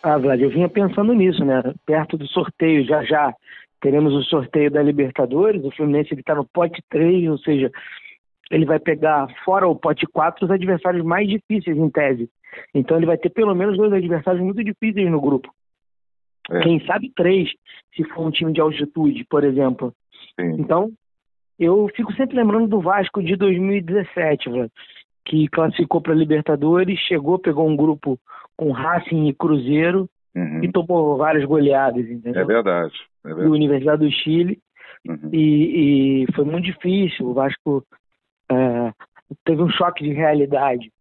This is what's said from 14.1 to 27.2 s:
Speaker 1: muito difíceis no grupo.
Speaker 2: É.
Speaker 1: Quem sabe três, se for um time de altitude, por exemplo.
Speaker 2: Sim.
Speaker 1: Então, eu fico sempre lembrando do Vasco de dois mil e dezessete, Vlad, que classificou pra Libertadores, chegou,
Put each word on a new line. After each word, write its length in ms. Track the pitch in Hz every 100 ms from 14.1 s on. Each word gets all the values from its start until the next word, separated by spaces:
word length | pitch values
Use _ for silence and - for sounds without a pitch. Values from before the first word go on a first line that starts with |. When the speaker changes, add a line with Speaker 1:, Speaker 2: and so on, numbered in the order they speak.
| 165 165 180
Speaker 1:
muito 180 | 185 202 214
difíceis 440 | 208 220 208 185
no 120 | 160
grupo. 280 | 143 135 - _ _ _ _ _ _ _ _ _ -
Speaker 2:
É. 80 | 175
Speaker 1:
Quem 260 | 165 165 -
sabe 240 | 202 202 -
três, 340 | 180 190 170 - _ - _ -
se 80 | 156
for 180 | - 160
um 40 |
time 200 | 147 165
de 80 | 156
altitude, 680 | 156 139 147 165 156 117 120
por 160 | 147 143
exemplo. 480 | 131 131 123 123 - _ _ - -
Speaker 2:
Sim. 180 | 87 80
Speaker 1:
Então, 320 | - 165 214 220 _ _ _ _ _ _
eu 300 | 170 196 208 -
fico 160 | 220 202
sempre 200 | 262 262
lembrando 320 | 220 214 226
do 140 | 208
Vasco 420 | 170 202 185 202
de 140 | 170 190
dois 200 | 196 180
mil 200 | 190 202
e 40 |
dezessete, 680 | 165 202 190 - 160 143 -
Vlad, 200 | 120 117 _ - - _ _
que 240 | - 156 151
classificou 540 | - 160 - 170 170
pra 120 | 165
Libertadores, 840 | 156 151 151 151 147 151 175 185 180
chegou, 400 | - 175